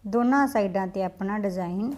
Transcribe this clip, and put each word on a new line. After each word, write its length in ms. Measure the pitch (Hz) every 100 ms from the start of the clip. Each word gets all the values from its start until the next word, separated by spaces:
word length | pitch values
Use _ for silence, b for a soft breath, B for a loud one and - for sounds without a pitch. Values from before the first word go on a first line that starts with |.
ਦੋਨਾਂ 420 | 208 226 240 269 277
ਸਾਈਡਾਂ 400 | 233 196 190 185
'ਤੇ 160 | 190
ਆਪਣਾ 340 | 185 185 196 214
ਡਿਜ਼ਾਈਨ 540 | 202 180 175 180 233